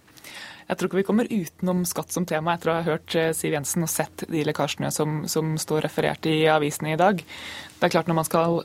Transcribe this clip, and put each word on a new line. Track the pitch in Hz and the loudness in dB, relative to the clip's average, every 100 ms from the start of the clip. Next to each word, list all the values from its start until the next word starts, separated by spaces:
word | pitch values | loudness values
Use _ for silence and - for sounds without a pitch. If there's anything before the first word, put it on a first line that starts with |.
| _ - - - - - - | _ -20 -18 -16 -16 -12 -6
Jeg | 185 | -2
tror | 175 | 0
ikke | 180 | 0
vi | 196 | 2
kommer | 208 240 | 2 2
utenom | 220 160 - 180 180 175 | 0 -4 -4 -2 0 -2
skatt | - 160 | -4 -4
som | - 180 | -4 -2
tema | 156 165 170 | -2 0 0
etter | 160 | 0
å | 165 | 0
ha | |
hørt, | 165 160 - | 0 -2 0
eh, | 170 160 | 0 2
Siv | 160 160 | 0 -2
Jensen | 156 139 175 | -2 -2 -2
og | 160 | 0
sett | - 151 - - | 0 -2 -6 -4
de | 165 | -2
lekkasjene | 151 151 147 - 139 | 0 0 -2 -2 -2
som, | - 151 151 - | 0 0 -2 -2
som | 160 160 156 | -2 0 -2
står | - 156 | -2 -2
referert | 156 - 151 151 160 | -2 0 -2 0 0
i | 156 156 | 2 4
avisene | 156 147 - 156 | 4 2 -2 -2
i | 156 | 4
dag. | 180 190 | 4 2
Det | - - - - - - | -2 -14 -14 -14 -14 -2
er | 175 | 2
klart, | 175 160 | 2 2
når | 165 | 2
man | |
skal | 160 170 165 170 | 2 2 2 2